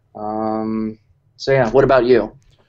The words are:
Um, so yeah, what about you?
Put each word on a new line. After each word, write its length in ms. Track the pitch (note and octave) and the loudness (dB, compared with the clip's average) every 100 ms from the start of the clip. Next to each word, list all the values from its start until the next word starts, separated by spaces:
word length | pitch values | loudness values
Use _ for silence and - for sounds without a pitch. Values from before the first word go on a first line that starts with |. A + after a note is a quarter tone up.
| _ G#2 | _ -14
Um, 840 | G#2+ G#2+ A2 A2 A2 A2 A2 G#2+ _ _ _ _ | -10 -6 -4 -4 -6 -6 -6 -10 _ _ _ _
so 140 | - | -2
yeah, 180 | C3+ A#2 | 0 2
what 120 | C3 | 2
about 220 | C3+ C3 A#2+ | 4 2 4
you? 320 | A#2+ G#2+ - _ _ | 2 2 -10 _ _